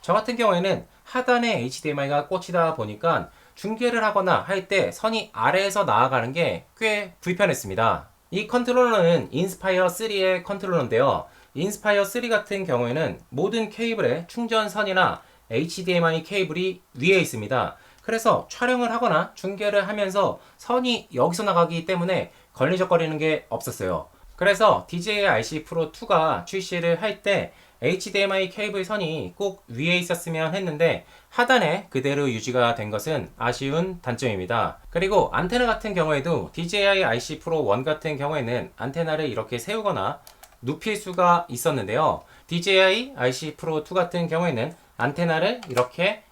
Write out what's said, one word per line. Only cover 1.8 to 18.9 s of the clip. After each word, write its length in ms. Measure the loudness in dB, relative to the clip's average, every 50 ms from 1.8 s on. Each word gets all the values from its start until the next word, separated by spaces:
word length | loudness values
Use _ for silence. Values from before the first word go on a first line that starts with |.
| -6 -4 -2 -2 -2 0 0 -2 0
꽂히다 460 | -2 -4 -4 -4 -2 0 2 2 2 0
보니까 560 | -2 -6 -6 -6 -2 0 0 0 0 -2 -6 -14 -20 -20 -20 _
중계를 480 | -8 -6 -6 -4 0 0 0 0 2 0
하거나 380 | 2 2 2 2 4 2 2
할 260 | 2 -2 -4 -4 -2
때 240 | 0 0 0 0 0
선이 380 | -2 -2 -4 -2 -2 -2 -6 -6
아래에서 540 | -6 0 0 2 2 2 2 0 0 0 2
나아가는 480 | 2 4 4 4 4 2 0 0 -2 -2
게 320 | 0 0 0 0 -4 -8 _ _
꽤 360 | -4 -2 0 0 -2 -4 -8 -12 _
불편했습니다. 880 | -4 -4 0 2 2 0 0 -2 -4 -6 0 2 2 2 2 0 -4 -14 _ _ _ -8
이 160 | -6 -6 -4
컨트롤러는 800 | 0 0 0 0 2 4 4 4 4 4 4 6 6 4 4 2 -2
인스파이어 560 | -2 -2 -2 -2 -4 -4 -2 0 2 4 4
쓰리의 560 | 2 2 -2 -4 -2 0 2 2 2 2 0 -2
컨트롤러인데요. 800 | -6 -8 -6 -4 0 0 0 0 2 2 4 4 4 2 0 -4 -10 -18 -20 -20 _ -6
인스파이어 500 | -4 -4 -4 -4 -2 0 2 4 4 2
쓰리 240 | 0 -2 -4 0
같은 380 | 0 0 0 0 -2 -6 -4 -2
경우에는 560 | 0 0 0 0 0 0 0 -2 -2 -4 -8 -12 -8
모든 400 | -4 -2 -2 0 0 -2 -2 -4
케이블의 560 | -4 -4 -4 -2 0 0 0 0 0 -2 -6
충전선이나 920 | -8 -6 -6 -4 0 0 0 0 0 -2 -2 -2 0 2 4 2 2 2 -4 -12 _ _ _ _ -4
에이치디엠아이 720 | -2 -2 -2 -2 -6 -6 -2 0 2 4 4 2 2 0 -4
케이블이 580 | -2 -2 -2 -2 -2 -2 -4 -4 -4 -4 -8 _ _ -8
위에 240 | 0 4 4 4 4
있습니다. 580 | 4 0 -4 -6 -4 -2 0 0 0 -2 -4 -12 -20 -20 -20 _
그래서 440 | -6 -4 -4 0 2 2 2 2 0 -6
촬영을 400 | -6 -2 0 0 2 0 0 -2